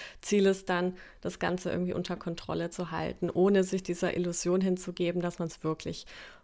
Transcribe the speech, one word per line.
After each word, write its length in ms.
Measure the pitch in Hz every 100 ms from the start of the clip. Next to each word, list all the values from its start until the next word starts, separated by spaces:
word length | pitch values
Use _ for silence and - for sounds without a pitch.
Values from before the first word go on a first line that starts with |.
| - -
Ziel 240 | - 208 190
ist 240 | 190 -
dann, 240 | 175 180 180 - -
das 180 | 180 -
Ganze 320 | 170 180 180
irgendwie 220 | 170 180
unter 220 | - 175 175
Kontrolle 540 | - 170 - 160 170
zu 220 | - 170
halten, 400 | 165 165 - 175
ohne 320 | - 185 196
sich 180 | 190 190
dieser 340 | 185 175 180 -
Illusion 460 | 175 170 175 185
hinzugeben, 600 | 190 180 - 175 175 175
dass 160 | 175 -
man's 240 | 165 -
wirklich 420 | 156 160 160 165 - - - -